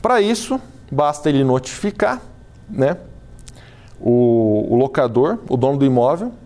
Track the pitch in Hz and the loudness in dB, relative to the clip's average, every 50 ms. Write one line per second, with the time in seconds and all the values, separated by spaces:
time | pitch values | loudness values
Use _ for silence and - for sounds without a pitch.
0 | - 226 254 233 202 208 233 220 - - 262 262 - - - - - - 135 139 | 0 2 2 2 2 2 0 -2 -2 -6 -6 -6 -6 -12 -20 -20 -14 -6 -2 0
1 | 147 147 147 147 - 156 143 139 139 131 127 131 131 - - - - 208 196 - | 0 0 -2 0 0 0 2 2 2 2 2 0 -2 -6 -10 -6 -6 -6 -2 0
2 | 208 208 - 247 - - - - - - - - - - 214 - 131 143 175 180 | -2 -2 -2 -4 -10 -18 -20 -20 -20 -20 -20 -20 -18 -12 -2 0 0 0 0 -4
3 | - - - - - - - - - - - - - - - - - - - - | -10 -20 -20 -20 -20 -20 -20 -20 -20 -20 -20 -20 -20 -20 -20 -20 -20 -20 -18 -4
4 | - 117 120 120 123 120 117 117 110 110 107 107 - - 117 120 131 135 131 156 | 0 2 2 4 4 4 4 4 2 2 2 0 0 0 2 2 2 0 0 0
5 | 135 120 110 120 135 165 226 226 - - - 123 123 135 143 135 139 135 127 123 | -2 0 2 2 2 2 0 -4 -4 -4 -2 0 2 0 2 2 2 2 4 2
6 | 120 131 156 170 214 247 233 - - | 2 2 0 -2 -6 -10 -10 -14 -20